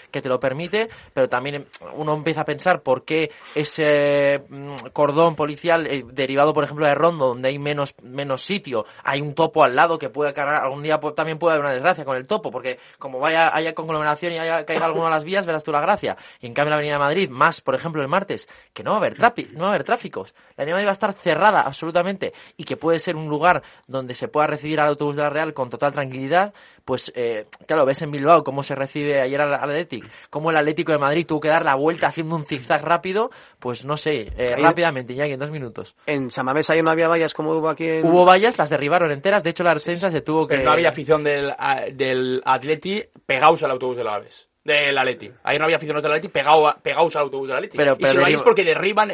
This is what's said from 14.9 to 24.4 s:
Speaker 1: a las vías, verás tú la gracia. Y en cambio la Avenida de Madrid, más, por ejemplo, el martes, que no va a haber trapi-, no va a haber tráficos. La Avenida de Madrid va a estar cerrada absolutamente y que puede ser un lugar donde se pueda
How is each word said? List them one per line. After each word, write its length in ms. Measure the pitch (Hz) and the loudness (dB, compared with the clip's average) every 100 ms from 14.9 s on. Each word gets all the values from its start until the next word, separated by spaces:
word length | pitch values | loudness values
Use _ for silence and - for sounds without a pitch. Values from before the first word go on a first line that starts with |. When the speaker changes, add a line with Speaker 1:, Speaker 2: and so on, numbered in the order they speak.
| 160 165 | 0 0
Speaker 1:
a 40 | |
las 140 | 156 | 0
vías, 220 | 151 190 175 | 0 -2 -2
verás 160 | 156 | -4
tú 80 | 156 | -2
la 80 | 147 | 0
gracia. 360 | 165 202 117 92 - - | 2 0 -2 -6 -12 -18
Y 60 | 123 | -6
en 80 | |
cambio 160 | 120 147 | 0 0
la 60 | 151 | 0
Avenida 180 | 147 | 0
de 40 | 147 | 0
Madrid, 280 | 143 175 170 | 0 0 -2
más, 300 | 127 160 - | 2 2 2
por 140 | - | -2
ejemplo, 280 | 131 165 156 | -2 -2 -4
el 60 | 135 | 0
martes, 400 | 180 190 117 - - _ | -2 -2 -8 -12 -20 _
que 100 | - | -10
no 80 | 107 | -4
va 40 | 208 | 0
a 40 | |
haber 160 | 165 - | 0 2
trapi-, 340 | 233 233 - | 2 2 -8
no 80 | 147 | -6
va 40 | 185 | -2
a 40 | |
haber 140 | 185 | -2
tráficos. 500 | 135 180 170 104 95 _ _ - | -2 -4 -4 -12 -12 _ _ -8
La 60 | |
Avenida 40 | 143 | -4
de 60 | |
Madrid 120 | 180 202 | -2 0
va 40 | |
a 20 | |
estar 200 | 196 208 | 0 -2
cerrada 460 | 196 175 156 208 180 | -2 0 2 4 4
absolutamente 720 | 135 143 160 170 180 190 98 - - - | 2 -4 -2 0 -2 -4 -8 -10 -18 -14
y 80 | |
que 120 | 151 127 | -10 -4
puede 220 | 160 165 | 0 0
ser 180 | 180 156 | -2 -6
un 120 | 156 | -4
lugar 340 | 147 170 156 - - - | 2 4 2 -2 -20 -10
donde 280 | 131 127 | -8 -8
se 140 | 123 123 | -8 -2
pueda 180 | 147 | 0